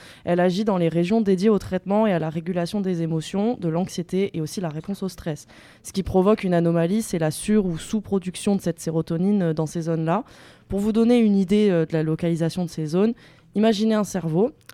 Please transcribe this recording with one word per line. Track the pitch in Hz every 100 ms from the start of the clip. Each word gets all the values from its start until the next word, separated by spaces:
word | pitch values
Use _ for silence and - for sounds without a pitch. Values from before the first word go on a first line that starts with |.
| - -
Elle | - 175
agit | 180 180
dans | 220 190
les | 165
régions | 160 175 226
dédiées | 202 190 208
au | 202
traitement | - 185 180 202 220
et |
à | 170
la | 156
régulation | 156 165 180 175 208
des | 190 175
émotions, | 165 160 160 196 214 247
de | 170
l'anxiété | 160 185 - 165 185 196 170
et |
aussi | 156 -
la | 175
réponse | 151 - 196
au | 190
stress. | 185 - 151 - - - -
Ce | -
qui | 190
provoque | 180 190 190 220
une | 190
anomalie, | 175 170 170 170 214
c'est | 226 175
la | 156
sur- | - - 214 190
ou | 160
sous-production | - 220 - 196 180 - -
de | 196
cette | 175 165
sérotonine, | - 160 160 165 185 208
euh, | 170
dans | 156 156
ces | 175
zones-là. | 160 160 160 185 294 - - - -
Pour | 196
vous | 208
donner | 220 226 247
une | 220 196
idée, | 180 208 214
euh, | 170 160
de |
la | 160
localisation | 156 160 170 165 165 185
de | 165
ces | - 156
zones, | 170 214 233 - - _ 196
imaginez | 220 202 220 214
un |
cerveau. | 202 170 160 160 226 - -